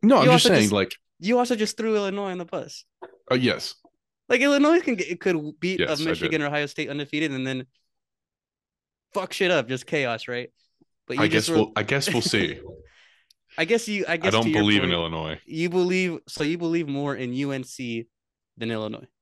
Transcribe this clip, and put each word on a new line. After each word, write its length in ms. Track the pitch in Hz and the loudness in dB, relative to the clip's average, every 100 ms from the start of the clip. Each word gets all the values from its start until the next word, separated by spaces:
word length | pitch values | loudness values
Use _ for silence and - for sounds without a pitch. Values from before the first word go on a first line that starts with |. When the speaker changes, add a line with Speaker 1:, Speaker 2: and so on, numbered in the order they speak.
Speaker 1:
No, 160 | 214 254 | 8 8
I'm 80 | 139 | 8
Speaker 2:
You 60 | |
Speaker 1:
just 140 | 247 240 | 8 8
Speaker 2:
also 40 | |
Speaker 1:
saying, 120 | 165 | 6
Speaker 2:
just, 100 | 107 | 6
Speaker 1:
like 240 | 104 95 - _ _ | 4 0 -4 _ _
Speaker 2:
you 180 | 175 240 | 0 0
also 180 | 240 233 | 2 0
just 180 | 214 - | -2 -2
threw 200 | 220 214 | -2 0
Illinois 340 | 202 196 196 | -2 -4 -6
on 60 | 180 | -8
the 80 | 175 | -8
bus. 400 | 175 147 - - _ - - - | -10 -10 -16 -20 _ -20 -20 -2
Speaker 1:
Uh, 60 | 127 | 0
yes. 400 | 123 85 - - _ _ _ _ _ | 2 0 -6 -12 _ _ _ _ _
Speaker 2:
Like, 100 | 247 | 2
Illinois 380 | 277 285 294 339 | 4 4 4 4
can 160 | 339 220 | 2 -4
get, 140 | 156 | -4
it 100 | 175 | -4
could 400 | - 170 151 - | -2 -2 -4 -6
beat 220 | 180 185 | -4 0
a 20 | |
Speaker 1:
Yes, 80 | 170 147 | 0 0
I 40 | |
did. 40 | 160 | -2
Speaker 2:
Michigan 340 | 165 160 156 | -2 -2 -2
or 40 | 147 | -2
Ohio 180 | 147 147 | -4 -6
State 220 | - 135 | -6 -8
undefeated, 420 | 143 139 151 156 | -8 -6 -4 -4
and 140 | 135 131 | -4 -6
then 200 | 131 131 _ _ _ _ _ _ _ _ _ _ _ _ _ _ | -6 -10 _ _ _ _ _ _ _ _ _ _ _ _ _ _
fuck 200 | - 185 | -6 -6
shit 180 | - 185 | -2 2
up, 160 | 170 120 | 2 0
just 180 | 131 - | -6 -4
chaos, 420 | 156 131 113 - | -4 -2 -4 -6
right? 200 | 123 123 _ _ _ _ _ _ | -10 -10 _ _ _ _ _ _
But 120 | 92 | 0
Speaker 1:
I 40 | |
Speaker 2:
you 60 | 107 | 2
just 200 | 107 110 | 2 2
Speaker 1:
guess 60 | 165 | 2
Speaker 2:
wrote 100 | 104 | 2
Speaker 1:
we'll, 80 | - | 0
I 80 | |
guess 280 | 107 139 135 | 0 0 0
we'll 80 | 120 | 0
see. 400 | 113 110 87 71 - | 0 0 0 -4 -14
Speaker 2:
<laughs> 920 | - - _ _ _ _ _ _ - | -18 -20 _ _ _ _ _ _ -6
I 60 | |
guess 240 | 165 233 226 | 0 0 0
you, 160 | 208 175 | -4 -4
I 80 | |
Speaker 1:
I 40 | 170 | -2
Speaker 2:
guess 160 | 185 | 2
Speaker 1:
don't 100 | 113 | 2
Speaker 2:
to 60 | 113 | 2
your 120 | 104 | 2
Speaker 1:
believe 200 | 104 104 | 4 4
in 60 | 92 | 2
Speaker 2:
point, 40 | |
Speaker 1:
Illinois. 460 | 87 82 82 78 78 - | -2 -2 -4 -6 -10 -10
Speaker 2:
you 240 | 160 170 | -4 -2
believe, 500 | 180 180 185 185 165 - | 0 0 0 -2 -4 -12
so 160 | - | -6
you 140 | 156 170 | -4 -2
believe 320 | 170 170 156 | -2 -2 -2
more 260 | 139 143 131 | -4 -4 -4
in 160 | 123 | -6
U 200 | 127 139 | -4 -4
N 120 | 135 | -4
C 420 | 123 - 127 113 113 _ _ _ _ - | -8 -10 -8 -8 -8 _ _ _ _ -10
than 120 | 113 | -6
Illinois? 380 | 113 107 110 - _ | -4 -6 -10 -18 _